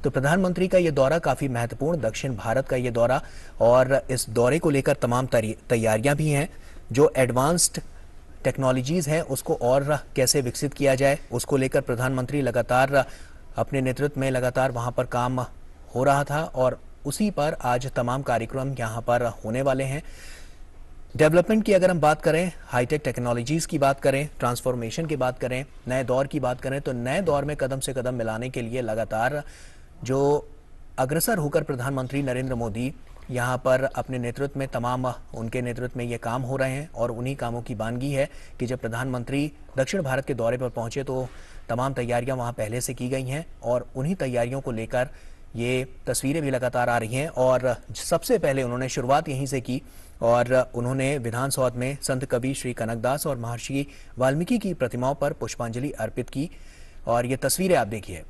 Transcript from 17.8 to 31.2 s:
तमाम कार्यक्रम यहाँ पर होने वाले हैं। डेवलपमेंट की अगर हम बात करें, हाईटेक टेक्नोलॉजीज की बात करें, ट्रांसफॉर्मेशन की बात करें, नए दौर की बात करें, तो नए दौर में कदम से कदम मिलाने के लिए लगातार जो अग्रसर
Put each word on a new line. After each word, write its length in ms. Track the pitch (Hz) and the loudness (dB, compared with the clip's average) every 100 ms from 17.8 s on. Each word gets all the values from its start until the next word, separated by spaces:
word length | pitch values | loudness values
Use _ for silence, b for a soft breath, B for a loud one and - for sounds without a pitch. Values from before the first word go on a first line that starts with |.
| 131 | 0
तमाम 300 | - 120 131 | -2 0 -2
कार्यक्रम 520 | 135 117 117 135 135 127 | 0 0 0 -4 -4 -4
यहाँ 220 | 113 117 | -4 -4
पर 220 | 117 120 120 | 2 2 2
होने 260 | - 107 120 | -2 -4 0
वाले 220 | 139 131 | 2 2
हैं। 180 | 135 143 - B B B B B B - - - - | 0 -4 -8 B B B B B B -16 -16 -16 -12
डेवलपमेंट 480 | 120 151 170 175 220 | 4 6 6 6 2
की 80 | 214 | 6
अगर 180 | 190 185 | 6 6
हम 80 | 175 | 6
बात 220 | 151 151 | 4 4
करें, 300 | 165 156 180 - | 2 2 0 -4
हाईटेक 360 | - 123 123 151 | -2 0 2 0
टेक्नोलॉजीज 600 | 135 120 120 120 120 160 | 0 -2 0 0 0 -2
की 120 | - 160 | 0 2
बात 220 | 135 135 | 2 4
करें, 280 | 143 135 147 - | 2 2 -2 -2
ट्रांसफॉर्मेशन 680 | 123 120 127 123 113 165 | 0 0 -2 -2 -4 -4
की 100 | 160 | -4
बात 240 | 147 127 127 | 0 -2 -2
करें, 240 | 127 127 131 - - | -4 -4 -6 -10 -4
नए 160 | 127 | -2
दौर 240 | 123 127 139 | 2 0 0
की 120 | - | 0
बात 220 | 127 127 | -2 -2
करें, 180 | 135 135 | -4 -4
तो 100 | 139 | -4
नए 280 | 123 123 160 | -4 -2 0
दौर 240 | 170 143 | 2 0
में 100 | 139 | 0
कदम 240 | - 135 135 | -2 -2 -2
से 140 | 135 | -4
कदम 200 | 131 123 | -2 -2
मिलाने 360 | 123 110 110 127 | -2 -2 -2 -4
के 120 | 131 | -6
लिए 200 | 113 127 | -4 -4
लगातार 600 | 117 110 107 110 123 147 - B B B B - | -2 -2 -2 0 0 -2 -8 B B B B -12
जो 160 | 113 135 139 147 - - - - - - | -2 2 4 2 -2 -20 -20 -20 -12 -4
अग्रसर 380 | 131 156 | 0 0